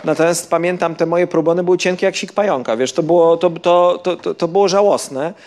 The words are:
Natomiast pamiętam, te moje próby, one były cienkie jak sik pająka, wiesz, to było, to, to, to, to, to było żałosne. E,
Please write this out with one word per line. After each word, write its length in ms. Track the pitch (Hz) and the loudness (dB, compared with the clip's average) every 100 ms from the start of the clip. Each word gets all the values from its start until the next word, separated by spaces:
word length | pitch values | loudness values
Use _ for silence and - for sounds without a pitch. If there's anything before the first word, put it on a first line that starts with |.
Natomiast 460 | 160 151 165 170 - | -4 0 0 0 -2
pamiętam, 440 | 170 175 180 170 | -2 -2 -2 -4
te 120 | 165 165 | -2 -2
moje 200 | 175 175 | 0 0
próby, 240 | 165 160 | 0 0
one 140 | 175 | 0
były 140 | 180 180 | 0 0
cienkie 280 | 180 185 190 | 0 -2 -2
jak 100 | 180 | -2
sik 160 | 196 | -6
pająka, 440 | - 202 139 120 113 | -2 -2 -2 -2 -2
wiesz, 160 | 131 | -2
to 100 | - | -2
było, 340 | 160 175 165 170 | 2 4 4 4
to, 140 | 180 | 0
to, 500 | 165 175 175 180 175 | 0 2 4 2 0
to, 140 | 185 165 | -4 -6
to, 180 | 175 | -6
to 140 | 165 170 | -4 -2
było 200 | 190 196 | 2 2
żałosne. 580 | 196 202 131 - 135 160 | 4 2 2 -2 -6 -8
E, 60 | - | -8